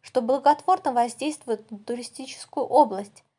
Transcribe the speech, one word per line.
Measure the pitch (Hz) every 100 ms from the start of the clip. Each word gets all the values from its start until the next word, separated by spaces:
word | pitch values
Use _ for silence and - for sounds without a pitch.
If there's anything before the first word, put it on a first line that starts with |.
что | - -
благотворно | 226 269 277 294 - 370 339
воздействует | 240 240 233 285 302 - 214 214
на | 214
туристическую | 208 240 240 - 262 - - - 269
область. | 277 277 196 202 _ _